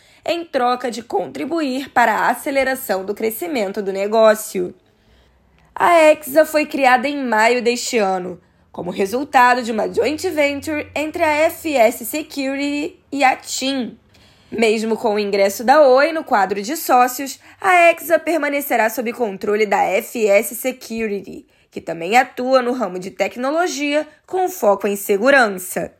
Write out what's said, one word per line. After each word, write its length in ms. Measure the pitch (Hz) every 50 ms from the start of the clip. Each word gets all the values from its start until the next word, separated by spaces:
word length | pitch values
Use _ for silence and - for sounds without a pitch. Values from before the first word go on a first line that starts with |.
| _ _ _ _ -
em 220 | - 330 339 339
troca 440 | - - 262 240 247 247 240 269 247
de 120 | 208 233 226
contribuir 880 | - 349 403 175 - - 262 302 262 339 339 311 262 254 269 269 240
para 240 | - 247 233 226 208
a 160 | 190 175 185
aceleração 760 | 254 254 - 302 277 269 269 262 262 262 - - 196 190 190
do 100 | 196 208
crescimento 680 | - 220 226 220 - 349 349 302 240 202 190 196 220 196
do 100 | 190 190
negócio. 840 | 190 196 208 208 226 220 214 214 214 - - - 190 180 175 - _ _ _ _ _ _ _ _ _ _ _ _ _ _ _ _ _ _ _ _
A 280 | - - 349 349 330 311
Exa 420 | 311 311 302 - 262 262 311 311
foi 180 | 311 - 302 302
criada 420 | 302 311 302 269 247 254 247 226
em 160 | 285 285 285 269
maio 400 | 240 220 214 220 233 247 247 214
deste 360 | 240 240 240 - - - 220
ano, 420 | 202 190 190 185 180 185 175 175 _ _ _ _ _ _ _
como 180 | - 175 175
resultado 720 | - 196 202 190 214 254 294 285 - 262 247 247 247 254 240
de 80 | 220
uma 220 | 233 214 190 185 185
joint 340 | - - 254 311 302 - 370
venture 600 | 320 302 285 285 285 277 269 320 302 294 294 - -
entre 280 | 277 302 311 - 349 339
a 100 | 311 294
F 440 | 294 320 339 330 - - 330 285
S 300 | 269 220 226 - - 233
Security 920 | - - 302 311 - - 285 269 269 277 277 285 285 285 294 302 359 - _ _ _ -
e 100 | 277 277
a 140 | - -
TIM. 600 | - - - - - 262 269 277 262 233 - - _ _ _ _ _ _ _ _ _ _ _
Mesmo 460 | 233 220 233 220 220 226 214 226 220
com 180 | 214 - 226 202
o 40 | 214
ingresso 440 | 208 202 196 196 196 202 202 - 240
da 240 | 226 277 311 302
Oi 260 | 262 247 269 285 330 320
no 120 | 320 -
quadro 380 | - 262 208 190 190 202 - 202
de 160 | 214 311 339
sócios, 600 | - - 285 247 247 254 254 - 277 262 - - _ - - _
a 300 | - 392 370 349 339 339
Exa 280 | 339 339 339 294 339 320
permanecerá 680 | 339 311 349 311 285 285 285 285 277 - 269 233 220 226
sob 240 | 226 269 226 240 240
controle 540 | - 247 208 190 190 - 202 208 208 214
da 160 | 202 202 190 -
F 440 | 175 185 220 220 - - 247 214
S 280 | 196 196 208 240 - 233
Security, 920 | - - 262 254 - - - 226 226 226 214 202 196 - - - - - _ _ _ _ _
que 120 | - - -
também 340 | - 165 165 165 180 220
atua 460 | 247 262 262 - - 247 254 262 262 240
no 100 | 233 262
ramo 260 | 254 220 185 180 185
de 120 | 185 196
tecnologia 1000 | 185 - 196 190 - 240 247 269 302 330 359 349 269 269 294 285 285 302 302 302 - _ _
com 220 | - - 370 370 359
foco 400 | 359 - 233 202 196 196 - 208
em 80 | 202
segurança. 960 | 202 - - 208 190 220 269 285 277 240 208 190 185 - - - 190 160 - _ _